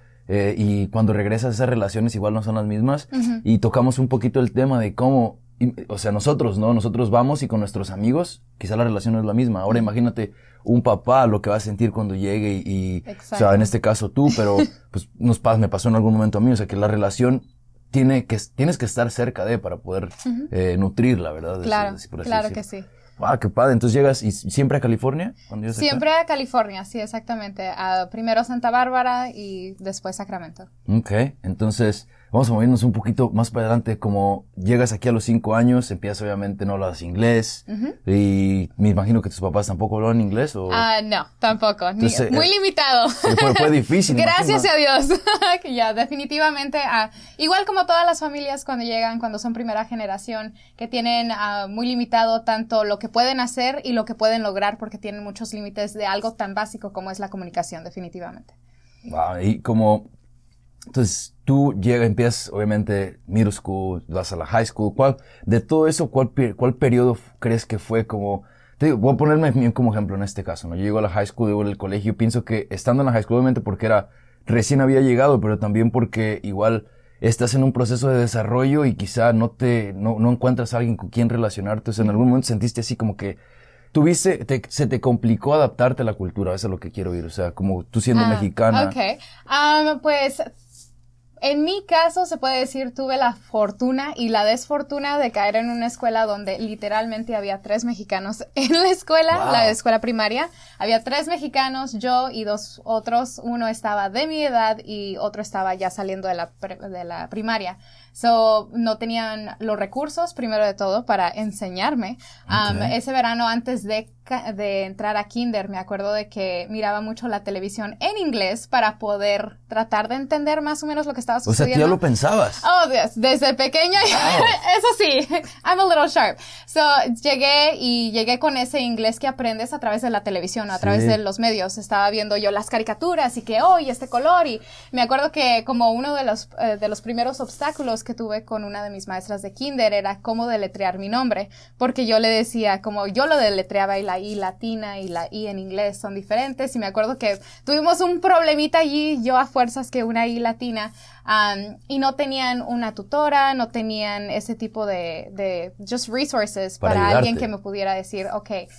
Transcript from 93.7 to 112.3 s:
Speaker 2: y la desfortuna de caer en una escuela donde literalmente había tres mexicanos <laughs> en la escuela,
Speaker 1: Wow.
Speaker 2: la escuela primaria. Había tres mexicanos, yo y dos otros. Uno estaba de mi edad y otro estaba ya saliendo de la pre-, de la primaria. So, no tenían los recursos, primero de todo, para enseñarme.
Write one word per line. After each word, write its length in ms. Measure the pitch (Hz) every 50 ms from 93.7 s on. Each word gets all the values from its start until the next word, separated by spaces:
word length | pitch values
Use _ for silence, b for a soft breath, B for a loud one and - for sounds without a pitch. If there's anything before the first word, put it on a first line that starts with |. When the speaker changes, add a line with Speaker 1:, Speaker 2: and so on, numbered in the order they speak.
| 202 - 247 254 262 262 277 294 294
Speaker 2:
y 140 | - 240 226
la 160 | 220 214 208
desfortuna 720 | 214 226 226 - - 294 285 285 285 285 285 277 285 285 294
de 120 | 277 240
caer 260 | - 208 208 202 214
en 140 | 220 233 240
una 160 | 233 233 233
escuela 400 | 240 240 - - 233 226 220 220
donde 320 | 214 202 202 208 190 190 -
literalmente 760 | 226 214 214 208 - 208 208 214 226 233 226 214 226 226 226
había 280 | 214 202 196 190 196 -
tres 240 | - 208 226 226
mexicanos 580 | 240 240 185 208 - 202 185 190 196 220 - - -
<laughs> 40 | -
en 180 | 277 269 247 320
la 160 | 330 370 370
escuela, 540 | 370 370 - - 320 320 320 330 330 349 -
Speaker 1:
Wow. 80 | - 254
Speaker 2:
la 160 | 233 226 220
escuela 320 | 220 226 - 240 226 220 220
primaria. 480 | 226 240 220 214 208 226 254 311 339 B B B B B B
Había 240 | 196 214 226 226 226
tres 260 | - 262 294 311 311
mexicanos, 640 | 339 285 277 285 - 269 269 262 262 262 269 254 220
yo 340 | 208 220 254 254 254 262 262
y 140 | - 226 220
dos 380 | 208 208 208 208 - - - -
otros. 560 | - 226 220 214 233 233 240 254 240 - - -
Uno 260 | 233 240 240 233 226
estaba 420 | 226 226 - 214 208 208 196 196
de 160 | 190 240 294
mi 160 | 311 320 311 302
edad 360 | 285 247 233 220 220 220 220 -
y 320 | - 214 208 202 196 190
otro 240 | - - 208 196 202
estaba 340 | 214 - - 196 190 190 185
ya 140 | 190 190 185
saliendo 400 | - - 196 190 190 190 190 190
de 60 | 180
la 160 | 170 170 170
pre-, 260 | - _ - 196 185
de 280 | 185 202 202 190 180 175
la 260 | 170 175 170 165 -
primaria. 480 | - 214 214 226 226 220 196 180 185 b b b b b b b b
So, 560 | - - 233 233 226 226 220 220 214 214 - -
no 240 | 233 233 226 220 226
tenían 580 | 233 226 233 226 226 220 220 214 214 208 - -
los 180 | 220 220 214 202
recursos, 560 | 202 196 - 247 294 302 294 339 339 349 -
primero 320 | - 240 226 214 214 214
de 80 | 202 196
todo, 320 | 196 202 190 190 220 240
para 240 | - 220 190 180 170
enseñarme. 880 | - 202 214 214 202 - 214 185 180 185 196 277 302 240 208 196 247 B B B